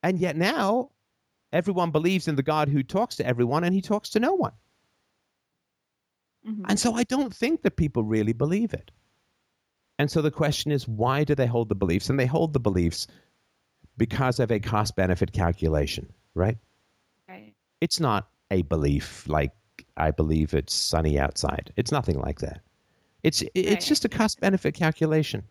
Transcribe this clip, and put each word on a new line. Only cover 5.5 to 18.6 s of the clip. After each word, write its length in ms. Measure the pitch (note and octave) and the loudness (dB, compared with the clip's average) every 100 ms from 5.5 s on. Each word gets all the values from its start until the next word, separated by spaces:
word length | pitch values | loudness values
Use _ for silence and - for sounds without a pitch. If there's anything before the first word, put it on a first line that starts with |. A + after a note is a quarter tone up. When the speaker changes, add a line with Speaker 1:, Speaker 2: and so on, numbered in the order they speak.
| _ _ _ _ _ _ _ _ _ G#3+ | _ _ _ _ _ _ _ _ _ -12
Speaker 2:
Mm-hmm. 160 | G#3+ F#3 | -10 -2
Speaker 1:
And 100 | G3+ | 0
so 160 | A#3+ | 0
I 80 | A3+ | 0
don't 300 | B3 B3+ C4 | -2 0 -2
think 280 | - B3 D#4+ | -2 -2 0
that 140 | G3+ - | -2 0
people 280 | D3+ A#2+ | -2 0
really 280 | A2 A2 G#2+ | 0 2 2
believe 400 | A2+ D3 F#3 A3+ | 0 0 0 -2
it. 180 | - - _ _ _ _ _ _ _ _ _ _ _ | -6 -12 _ _ _ _ _ _ _ _ _ _ _
And 120 | C#3+ | 0
so 120 | E3 | 2
the 80 | D3+ | 0
question 400 | C#3+ D3 C#3+ - | 0 -2 0 -2
is, 160 | C#3+ B2 | -2 -2
why 380 | A2 A#2+ C3+ | -2 0 0
do 100 | D3 | 0
they 120 | C#3+ B2 | 2 2
hold 220 | A#2+ A2 | 0 0
the 60 | |
beliefs? 340 | G2+ F#2 F2+ - | 0 2 0 0
And 100 | C3+ | 0
they 60 | B2 | 2
hold 260 | D#3 E3 | 2 2
the 80 | D3 | 2
beliefs 480 | A#2 F#2 E2+ - - - _ _ _ _ _ _ _ - | 2 2 2 0 -10 -14 _ _ _ _ _ _ _ -4
because 420 | A2 - C3 B2 | -2 0 0 0
of 140 | A#2 | 0
a 80 | A2+ | 0
cost-benefit 720 | G#2 G#2+ A2+ - F#2 F2+ - | 0 0 0 0 0 2 0
calculation, 800 | - E2+ E2+ E2 D2+ D2 - - - _ | 0 0 2 0 0 0 -4 -12 -18 _
right? 220 | - F#2 A2+ _ _ _ _ _ _ _ | -2 0 -2 _ _ _ _ _ _ _
Speaker 2:
Right. 260 | F#3 G#2+ _ _ _ | -20 -20 _ _ _
Speaker 1:
It's 180 | E3 - | -4 0
not 300 | D#3 G#2 G2 _ _ | 2 0 -2 _ _
a 100 | F#2+ | -2